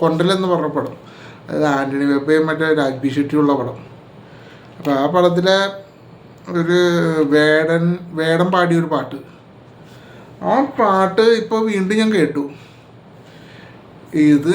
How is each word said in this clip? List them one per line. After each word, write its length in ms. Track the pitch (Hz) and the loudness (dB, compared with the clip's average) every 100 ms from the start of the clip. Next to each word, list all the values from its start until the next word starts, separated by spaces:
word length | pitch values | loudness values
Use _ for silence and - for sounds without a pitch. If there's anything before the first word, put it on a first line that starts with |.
കൊണ്ടൽ 280 | 165 160 175 190 | 0 2 0 0
എന്ന് 140 | 185 | 0
പറഞ്ഞ 180 | 170 151 143 | -2 -2 -4
പടം, 180 | 117 - - - - - | -6 -10 -20 -20 -20 -20
അതായത് 240 | - 147 151 139 | -8 -2 0 0
ആന്റണി 320 | 135 139 143 | -2 -2 0
വെപ്പയും 320 | 139 143 156 156 | 0 2 2 2
മറ്റേ 180 | 156 160 151 | -2 0 0
രാജ്ബി 300 | 135 131 135 131 | 0 -2 -4 -2
ഷെട്ടിയുള്ള 380 | 143 147 147 135 | -2 0 0 0
പടം. 180 | 117 - - - - - - - - - - - | -4 -10 -16 -20 -20 -20 -20 -20 -20 -20 -20 -8
അപ്പൊ 140 | 147 139 | -4 0
ആ 40 | 147 | 0
പടത്തിലെ 440 | 180 180 175 185 190 196 - - - - - - - - 175 | 2 2 2 2 0 0 -6 -18 -20 -20 -20 -20 -20 -8 -4
ഒരു 220 | 165 175 180 175 165 160 147 147 | 0 2 2 2 0 0 2 2
വേടൻ, 480 | 151 156 160 165 170 175 175 156 | 4 2 2 0 0 -2 -6 -4
വേടൻ 300 | 160 165 180 185 | 0 0 2 0
പാടിയൊരു 340 | 170 170 160 151 | 2 0 0 -4
പാട്ട്. 220 | 127 143 - - - - - - - - - - - - 180 | -6 -12 -16 -20 -20 -20 -20 -20 -20 -20 -20 -20 -20 -8 -2
ആ 20 | 233 277 - | 0 0 0
പാട്ട് 440 | 208 190 190 185 220 226 | 2 2 2 2 2 2
ഇപ്പൊ 160 | 220 226 220 | 0 -2 0
വീണ്ടും 280 | 202 190 214 | -2 0 0
ഞാൻ 100 | 220 208 | 2 2
കേട്ടു. 260 | 147 147 143 - - - - - - - - - - - - - - - - 160 | 0 -2 -6 -10 -20 -20 -20 -20 -20 -20 -20 -20 -20 -20 -20 -20 -20 -20 -6 0
ഇത് 260 | 151 147 147 | 4 4 2